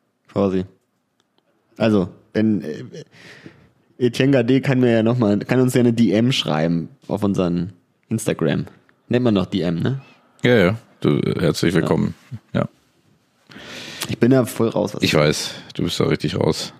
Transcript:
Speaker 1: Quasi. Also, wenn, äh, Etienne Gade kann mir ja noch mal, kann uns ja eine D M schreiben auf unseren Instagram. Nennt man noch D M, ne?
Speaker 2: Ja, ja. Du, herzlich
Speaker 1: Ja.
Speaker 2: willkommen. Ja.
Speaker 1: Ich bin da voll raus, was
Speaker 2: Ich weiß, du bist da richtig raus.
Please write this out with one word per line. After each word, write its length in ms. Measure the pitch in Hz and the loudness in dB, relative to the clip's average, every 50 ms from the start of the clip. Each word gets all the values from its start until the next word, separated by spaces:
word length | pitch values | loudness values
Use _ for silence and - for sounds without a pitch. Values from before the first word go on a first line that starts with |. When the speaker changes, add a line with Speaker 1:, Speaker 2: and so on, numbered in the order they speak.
| _ _ _ _ _ _ - | _ _ _ _ _ _ -4
Speaker 1:
Quasi. 320 | 107 101 98 92 92 92 95 _ _ _ _ _ _ _ _ _ _ _ _ _ _ _ _ _ _ _ _ _ | -2 -2 0 0 -2 -6 -6 _ _ _ _ _ _ _ _ _ _ _ _ _ _ _ _ _ _ _ _ _
Also, 320 | - 110 113 107 101 87 87 - - _ _ - | -2 0 2 2 2 0 -2 -6 -18 _ _ -4
wenn, 300 | 107 110 110 107 95 - | -2 0 0 0 -2 -4
äh, 220 | 76 73 - 127 120 - - - _ _ - - - - - - - - _ _ _ _ _ _ _ _ - | -8 -12 -12 -14 -16 -16 -18 -20 _ _ -20 -20 -20 -20 -20 -20 -20 -20 _ _ _ _ _ _ _ _ -2
Etienne 340 | 127 123 117 - 131 139 139 | -2 -2 0 2 2 4 4
Gade 280 | 131 117 117 131 135 | 2 4 4 2 2
kann 200 | 131 143 135 127 | 2 2 2 2
mir 120 | 127 120 117 | 4 4 4
ja 100 | 113 110 | 4 2
noch 160 | 113 120 123 | 2 2 2
mal, 200 | 117 101 104 101 | 2 2 2 0
kann 220 | - - 123 127 | 0 0 0 2
uns 140 | 127 127 - | 2 2 4
ja 60 | 127 | 4
eine 120 | 120 120 117 | 2 2 4
D 200 | 113 117 95 87 | 4 2 2 4
M 200 | 107 117 123 131 | 2 2 2 0
schreiben 560 | - - - 76 78 80 85 85 85 80 - - _ _ - | -2 -2 -2 -2 0 0 0 0 -2 -4 -6 -14 _ _ -6
auf 140 | - 95 104 | -6 -2 -2
unseren 500 | 101 98 95 92 87 85 87 87 98 - _ _ _ _ _ _ - | -2 0 0 0 0 0 -4 -6 -8 -10 _ _ _ _ _ _ -6
Instagram. 580 | 113 110 - - - - 82 73 73 85 - - - _ _ _ _ _ _ - | -6 -4 -2 -2 -2 -2 0 -2 -2 -2 -4 -8 -14 _ _ _ _ _ _ -2
Nennt 160 | 113 127 123 | -2 0 2
man 100 | 120 107 | 2 2
noch 120 | 98 90 | 2 0
D 140 | - - 95 82 | 0 -2 -2 -2
M, 180 | 87 85 82 | -2 -2 -2
ne? 200 | 107 113 135 135 - - - _ _ _ _ _ - | -2 -2 -4 -4 -8 -14 -20 _ _ _ _ _ 0
Speaker 2:
Ja, 120 | 123 123 | 2 4
ja. 220 | 110 90 87 113 110 - _ _ - | 4 4 2 2 -2 -8 _ _ -4
Du, 200 | - - 73 62 - - - - | -2 0 0 0 0 -2 -2 0
herzlich 360 | - 76 76 - - 82 90 | 0 0 0 0 0 0 2
Speaker 1:
Ja. 60 | 82 | 0
Speaker 2:
willkommen. 340 | - - 85 85 85 85 85 _ _ - - 110 _ _ - | 0 0 0 0 -2 -2 -4 _ _ -18 -18 -18 _ _ -4
Ja. 160 | - - - _ _ _ _ _ _ _ _ _ _ _ _ _ _ _ _ - - - - - - - - - - - - | -4 -4 -4 _ _ _ _ _ _ _ _ _ _ _ _ _ _ _ _ -20 -20 -18 -18 -16 -16 -16 -16 -12 -12 -8 -8
Speaker 1:
Ich 100 | - - | -2 0
bin 120 | - 120 | 2 4
da 140 | 131 131 120 | 4 4 2
voll 220 | 117 - - 117 110 | 0 0 -2 -2 -2
raus, 240 | - 92 98 101 - | 0 -2 -4 -4 -4
was 80 | - - | -2 -2
Speaker 2:
Ich 120 | - - | 2 2
weiß, 400 | 80 76 76 73 - - - - - - - - | 4 4 2 2 0 -4 -10 -12 -14 -18 -16 -8
du 80 | - - | -6 -6
bist 160 | 85 - - | -4 -2 -2
da 40 | - | -2
richtig 320 | - 78 - - - - - | -2 -2 -2 -4 -4 -4 -2
raus. 340 | - 80 78 - - - - - | -2 -2 -2 -2 -6 -12 -14 -20